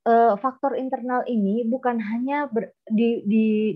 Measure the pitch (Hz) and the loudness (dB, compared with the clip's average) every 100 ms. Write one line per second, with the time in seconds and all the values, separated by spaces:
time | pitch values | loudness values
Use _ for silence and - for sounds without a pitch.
0 | - 233 233 208 262 254 277 - 262 254 | 2 4 4 2 -2 -4 -4 -4 -4 -6
1 | 240 247 247 233 196 214 226 254 254 233 | -4 -4 -2 0 0 0 0 -2 -2 -2
2 | 202 226 254 285 294 226 - _ - 220 | -2 -4 -2 -2 -2 -4 -6 _ -4 0
3 | 233 233 208 220 220 214 214 | 2 0 0 2 2 2 0